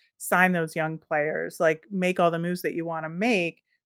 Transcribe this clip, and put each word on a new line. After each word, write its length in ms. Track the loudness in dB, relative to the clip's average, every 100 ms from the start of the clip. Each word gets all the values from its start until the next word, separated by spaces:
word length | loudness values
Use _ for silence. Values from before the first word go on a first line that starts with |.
| _ _
sign 340 | 0 4 4
those 240 | 4 -2 -2
young 220 | -4 -4
players, 600 | -4 -2 0 -2 -6 0
like, 260 | 2 2 -4
make 300 | -2 0 4
all 100 | 2
the 80 | 2
moves 240 | -4 -4
that 120 | -4
you 100 | -4
wanna 240 | -6 -6 -8
make 540 | -2 0 2 0 -6 _ _